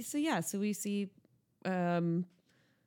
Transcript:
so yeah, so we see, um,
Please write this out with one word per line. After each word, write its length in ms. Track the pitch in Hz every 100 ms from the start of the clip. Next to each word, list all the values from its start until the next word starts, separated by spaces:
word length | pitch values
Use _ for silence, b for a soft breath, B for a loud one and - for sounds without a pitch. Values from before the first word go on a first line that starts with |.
so 160 | 233 294
yeah, 220 | 320 285
so 180 | 165 196
we 140 | 208
see, 380 | 202 202 202 196 - _ _ _ _
um, 640 | - 185 175 175 170 170 175 _ _ _ _ _